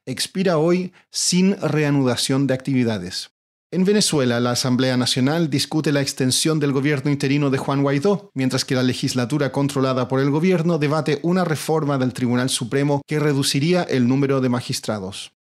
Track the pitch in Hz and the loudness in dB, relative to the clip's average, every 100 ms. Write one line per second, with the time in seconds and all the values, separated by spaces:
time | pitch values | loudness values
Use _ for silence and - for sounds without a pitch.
0 | - 127 - 190 190 165 160 180 185 - | -10 -8 -6 -2 0 2 2 2 -2 -10
1 | _ - - 180 185 196 151 147 147 143 | _ -6 0 2 2 2 0 0 2 2
2 | 131 120 - 135 139 127 - 131 117 107 | 2 0 0 0 0 -2 0 0 0 -2
3 | 87 - - _ _ _ - 170 190 208 | -6 -10 -12 _ _ _ -8 -2 2 2
4 | - 156 127 120 123 120 131 123 131 127 | 2 2 2 2 0 0 0 2 2 2
5 | 123 - 127 160 165 139 - 156 156 143 | 0 0 2 2 0 0 -2 -2 0 0
6 | 139 - 127 123 160 156 143 139 139 147 | -2 0 0 0 0 0 0 0 0 0
7 | 147 143 143 143 143 131 139 139 139 139 | 0 0 0 0 2 0 0 0 2 2
8 | 202 196 - - 131 127 - 127 127 123 | 2 0 -4 -4 -2 -2 -2 0 0 0
9 | 139 127 117 151 139 143 139 139 131 127 | -2 -2 -2 0 -2 0 -2 0 0 0
10 | 123 135 143 143 180 185 165 165 143 151 | 0 0 0 2 2 2 0 0 0 0
11 | 151 147 165 185 170 147 - 160 147 139 | 0 -2 0 0 0 -2 -2 -2 0 0
12 | 127 117 123 123 127 - 107 135 143 143 | -2 -2 0 0 0 -2 -2 -2 0 0
13 | - 151 151 139 139 143 156 180 175 131 | -2 -2 0 0 0 0 2 0 0 0
14 | 120 135 139 139 127 120 - 131 - 107 | 2 2 2 2 0 -2 -4 -8 -6 -6
15 | 95 - - _ | -6 -12 -16 _